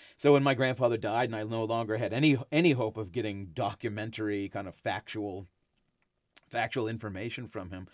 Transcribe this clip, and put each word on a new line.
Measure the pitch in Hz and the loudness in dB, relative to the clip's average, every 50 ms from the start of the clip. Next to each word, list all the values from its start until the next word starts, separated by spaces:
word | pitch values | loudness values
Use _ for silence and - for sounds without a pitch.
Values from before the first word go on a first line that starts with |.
| - - - - | -20 -20 -10 2
So | - 143 143 | 6 8 8
when | 139 135 | 8 8
my | 139 135 | 6 4
grandfather | 120 135 127 127 123 127 120 117 110 | 4 2 2 2 2 2 2 2 2
died | - 104 107 117 127 117 | 0 0 0 0 0 0
and | 113 | -2
I | 107 107 | -4 -6
no | 110 117 113 113 | -4 -4 -2 -2
longer | 107 113 117 117 107 110 110 | 0 0 -2 0 -2 -2 -2
had | 117 98 107 | -2 -2 0
any, | 127 151 156 139 120 117 - | 2 4 4 4 4 2 0
any | 151 156 175 170 | 0 4 4 4
hope | 139 120 117 107 - 110 | 4 4 0 -2 -4 -6
of | 107 90 | -8 -6
getting | 85 120 107 107 101 98 98 90 | -4 -4 -4 -4 -4 -6 -10 -10
documentary | 78 127 113 101 104 - - 113 104 107 107 110 107 - 107 104 104 101 98 95 | -6 -4 -4 -4 -4 -4 -6 -6 -6 -6 -6 -8 -6 -4 -4 -2 -2 -2 -4 -4
kind | - 98 101 92 | -6 -8 -8 -8
of | - | -12
factual, | - - 113 95 104 - - - 107 101 101 92 98 95 - _ _ _ _ _ _ _ _ _ _ _ _ _ _ _ _ _ - - _ | -8 -6 -4 -4 -4 -6 -8 -8 -6 -6 -6 -6 -8 -12 -14 _ _ _ _ _ _ _ _ _ _ _ _ _ _ _ _ _ -20 -18 _
factual | - 117 117 117 - 131 110 113 | -4 -2 -2 -2 0 -2 -2 -2
information | 113 110 110 107 95 110 107 117 - - 123 107 | -2 -4 -6 -8 -8 -6 -6 -8 -8 -8 -10 -10
from | - 107 92 87 | -10 -10 -10 -10
him, | 92 92 92 - | -10 -12 -14 -14